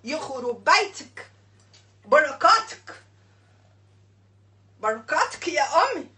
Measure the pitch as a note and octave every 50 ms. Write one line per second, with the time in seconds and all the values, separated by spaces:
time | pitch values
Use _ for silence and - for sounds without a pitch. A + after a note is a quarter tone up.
0 | - A3+ D4 D#4 - - C4+ B3+ A#3+ A#3+ A#3 - - D4 F4+ G4 G4+ - - -
1 | - - _ - - - _ _ _ _ _ _ _ _ - - _ _ _ _
2 | _ G#3 B3+ D4+ D#4 C#4 - - - F4 - - - - - - _ - - -
3 | _ _ _ _ _ _ _ _ _ _ _ _ _ _ _ _ _ _ _ _
4 | _ _ _ _ _ _ _ _ _ _ _ _ _ _ _ _ - G#3+ A3 A3+
5 | - - D4+ E4 B4+ B4 - - - F4 D4+ D4 C#4 - D4+ E4 G4 C#5 A#4+ D#4
6 | - - -